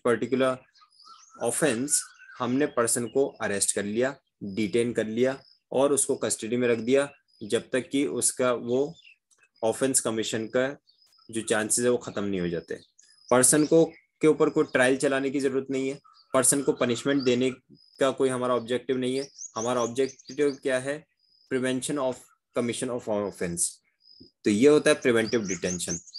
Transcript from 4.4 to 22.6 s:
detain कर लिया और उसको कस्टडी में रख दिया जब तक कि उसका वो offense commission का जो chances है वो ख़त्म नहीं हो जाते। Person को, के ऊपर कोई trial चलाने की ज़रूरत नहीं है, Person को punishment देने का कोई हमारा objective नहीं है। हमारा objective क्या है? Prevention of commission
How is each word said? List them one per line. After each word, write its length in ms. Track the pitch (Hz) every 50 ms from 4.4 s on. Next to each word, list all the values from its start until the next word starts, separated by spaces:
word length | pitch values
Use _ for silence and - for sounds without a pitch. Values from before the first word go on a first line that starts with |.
| 110
detain 500 | 101 95 104 110 98 87 120 117 120 110
कर 140 | 117 110 110
लिया 360 | 110 117 127 131 135 139 - _ _ _ _ _
और 220 | - 123 135 143 147
उसको 220 | 135 - - 131
कस्टडी 420 | - - 110 - - - 107 120 123
में 100 | 123 120
रख 100 | 120 113
दिया 360 | 113 120 131 139 139 143 - _ _ _ _ _ 113
जब 260 | 98 117 110 - -
तक 200 | - 131 123 -
कि 160 | - 139 143
उसका 480 | - - 123 113 - - - 127 127 123
वो 420 | 110 120 117 120 131 143 156 170 - _ - _ _ _ _ _ _ _ _ _ _ -
offense 360 | 110 110 - 135 131 131 -
commission 480 | - 123 110 113 107 - - 110 110 107
का 300 | - 127 127 135 143 - _ _ _ _ _ _ _ _ _ -
जो 100 | 113 113
chances 440 | 107 - 113 107 107 107 - 120 120
है 60 | 123
वो 60 | 123 120
ख़त्म 260 | - - 92 107 101
नहीं 180 | 101 98 92
हो 80 | 87 87
जाते। 260 | 85 82 - - - - - _ _ _ _ _ _ _ _ -
Person 340 | 123 123 127 123 160 151 151
को, 200 | 143 165 165 160 160 - - _ _ _ _
के 60 | - 156
ऊपर 220 | 147 135 156 151
कोई 140 | 147 156 151
trial 340 | - - 135 127 127 135 127
चलाने 320 | 151 139 135 135 139 139
की 100 | 127 143
ज़रूरत 280 | 135 139 127 135 135 -
नहीं 180 | 135 131 135 135
है, 100 | 143 143 _ _ _ _ _ _ -
Person 280 | 131 123 - 139 139
को 120 | 135 160 143
punishment 500 | - 127 120 120 117 - 139 143 143 127
देने 280 | 127 123 120 127 131 123 - _ _ - - _ _ _ -
का 120 | 139 135
कोई 180 | 127 - 139 131
हमारा 260 | 127 123 123 127 123
objective 420 | 120 113 110 123 120 123 - 131 135
नहीं 200 | 127 127 131 135
है। 120 | 143 - _ - - - -
हमारा 280 | 113 110 120 123 123 117
objective 680 | 117 120 127 135 131 - - _ - 135 143 147 143
क्या 280 | 135 131 - 143 131 127
है? 260 | 127 139 147 156 - _ _ _ _ _ _ _ _ _ 135
Prevention 440 | 127 123 127 127 127 123 - 147 147
of 180 | 135 131 123 - - _ _ _ _ _ _
commission 440 | 135